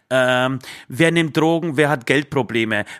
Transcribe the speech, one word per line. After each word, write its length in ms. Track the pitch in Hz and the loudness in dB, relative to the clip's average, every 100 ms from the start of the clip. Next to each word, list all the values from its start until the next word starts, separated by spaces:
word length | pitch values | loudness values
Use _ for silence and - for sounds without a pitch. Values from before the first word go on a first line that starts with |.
| _ | _
Ähm, 480 | 131 127 127 131 135 - - - | 0 2 2 0 -4 -8 -20 -14
wer 240 | 127 165 | 0 2
nimmt 260 | 170 160 156 | 2 0 0
Drogen? 400 | 160 165 170 139 | 2 0 -2 0
Wer 120 | 143 | 2
hat 180 | 147 113 | 0 0
Geldprobleme? 800 | 139 147 139 107 120 110 104 104 - | 0 0 -4 -2 -2 0 -2 -4 -12